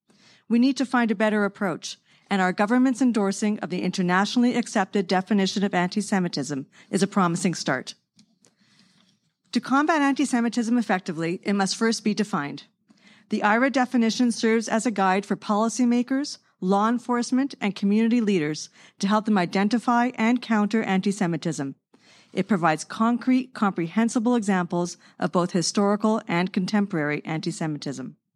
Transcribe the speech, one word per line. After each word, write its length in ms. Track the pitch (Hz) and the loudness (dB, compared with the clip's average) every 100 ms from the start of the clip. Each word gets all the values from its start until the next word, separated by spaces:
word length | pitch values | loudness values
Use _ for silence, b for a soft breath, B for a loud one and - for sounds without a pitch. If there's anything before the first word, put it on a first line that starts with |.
| _ b b b b | _ b b b b
We 100 | 233 | 2
need 180 | 262 269 | 2 2
to 100 | 262 | 0
find 240 | 247 233 | 2 2
a 60 | 202 | 2
better 280 | 214 208 | 0 2
approach, 520 | 202 - 196 - - - b b b | 0 -2 -4 -4 -8 -16 b b b
and 120 | 202 | 0
our 100 | 185 | 0
government's 480 | 180 208 254 262 240 | 0 2 4 2 2
endorsing 580 | 262 220 196 196 208 208 | 2 2 0 0 -2 -2
of 100 | - | -4
the 100 | 180 | -4
internationally 760 | 185 180 180 180 208 247 240 | -2 0 2 2 2 2 2
accepted 540 | 240 - 226 190 208 180 | 2 0 -2 0 -2 0
definition 560 | 185 185 208 190 202 | 0 2 2 0 0
of 100 | 196 | -2
anti-Semitism 920 | 180 180 214 190 196 175 - 147 139 147 b b | 0 -2 -2 -2 0 0 -4 -6 -6 -8 b b
is 120 | 196 | -2
a 40 | 196 | 0
promising 480 | 208 175 170 190 | 2 2 2 -2
start. 400 | 151 - 127 - - _ _ _ _ _ b b b b b b b _ _ _ | -2 -2 -4 -6 -16 _ _ _ _ _ b b b b b b b _ _ _
To 80 | 247 | -4
combat 420 | - 269 311 320 | 0 2 2 2
anti-Semitism 760 | 277 269 277 240 233 233 226 247 | 2 2 0 0 0 -2 0 0
effectively, 640 | 226 185 - 160 165 185 | 0 -2 -2 -4 -4 -4
it 120 | - | -2
must 220 | 202 190 - | 0 0 0
first 280 | 226 220 | 0 0
be 80 | 220 | 0
defined. 520 | 196 202 170 143 143 - _ _ b b b b | -2 -2 -2 -4 -8 -16 _ _ b b b b
The 120 | 214 | 0
ira 280 | 208 226 269 | 2 2 2
definition 600 | 254 247 247 226 214 247 | 2 0 2 2 2 0
serves 380 | 220 226 226 214 | 2 2 2 0
as 160 | 226 | -2
a 60 | 247 | 0
guide 340 | 202 190 190 | 2 2 2
for 120 | 190 180 | 0 -4
policymakers, 1040 | - 208 226 - 240 240 247 269 294 - _ _ | -2 0 0 0 2 2 0 -2 -4 -10 _ _
law 280 | 185 196 214 | 0 2 2
enforcement, 680 | 240 - 240 240 254 277 - | 0 -2 -4 0 0 -2 -2
and 160 | 202 - | -4 0
community 440 | 196 214 226 240 | 2 2 4 2
leaders 480 | 208 190 151 156 - b b b | 2 0 0 -4 -10 b b b
to 80 | 196 | 0
help 200 | 214 214 | 0 2
them 120 | 202 | 0
identify 720 | 175 190 202 240 - 240 240 - | 2 0 0 0 2 2 0 0
and 260 | 220 247 | 0 0
counter 400 | - 220 202 226 | 0 0 0 0
anti-Semitism. 920 | 202 190 202 196 175 165 175 147 139 - _ _ b b b | 0 0 0 0 -2 -2 -4 -6 -6 -10 _ _ b b b
It 160 | - 185 | -6 -2
provides 360 | 196 165 156 | 0 2 0
concrete, 720 | - - 226 240 262 254 - | -4 -2 0 0 2 0 0
comprehensible 800 | - 202 185 165 214 226 254 220 | -2 -2 -2 -2 0 0 0 0
examples 640 | 240 202 190 170 175 175 - b b | 0 2 0 0 -2 -4 -6 b b
of 100 | 180 | -2
both 220 | 180 175 | 0 0
historical 680 | 180 160 - 202 208 220 220 - | 0 -2 0 0 2 0 0 -2
and 260 | 170 185 | -2 -2
contemporary 720 | - 180 208 202 165 147 147 | -2 0 0 0 -2 -2 -4
anti-Semitism. 920 | - 156 170 160 160 147 147 131 127 - _ | -4 -6 -6 -6 -6 -6 -8 -10 -12 -16 _